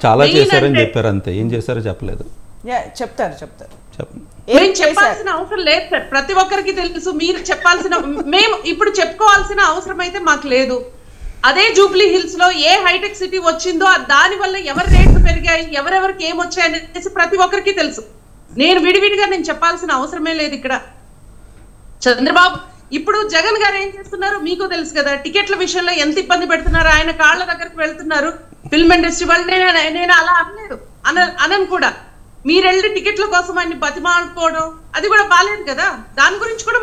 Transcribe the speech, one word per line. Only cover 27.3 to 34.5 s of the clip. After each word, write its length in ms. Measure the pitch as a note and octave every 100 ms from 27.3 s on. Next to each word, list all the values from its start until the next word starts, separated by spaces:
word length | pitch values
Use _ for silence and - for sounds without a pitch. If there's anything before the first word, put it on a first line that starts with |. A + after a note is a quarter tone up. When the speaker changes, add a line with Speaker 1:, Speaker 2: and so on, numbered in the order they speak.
| E4+ F4+
Speaker 2:
దగ్గరకు 260 | E4+ E4+ E4
వెళ్తున్నారు 460 | D#4 D#4+ D#4 D4+ D4 E4+ - - -
ఫిల్మ్ 200 | D4+ E4 F4
ఇండస్ట్రీ 280 | E4 E4+ F4
వాళ్ళు. 160 | E4+ F4
నేను, 140 | F#4 F#4 E4+ D#4 D#4+
నేను 140 | F4 F4
అలా 140 | E4 F4
అనలేదు, 360 | E4 G#4 G#4+ C4 - - B3
అన-, 240 | E4 F4+ -
అనను 220 | D4 G4 F4
కూడా. 160 | F4 B3+ - - - - - C4
మీరు 160 | F4 F#4
వెళ్ళి 200 | F#4 G4 G#4
టికెట్ల 280 | F#4+ G#4 G#4+ F4+
కోసం 180 | F4+ F4+
ఆయన్ని 160 | E4+ D4+
బతిమాలుకోవడం 800 | D4 D4 F4 F4 E4+ F4 E4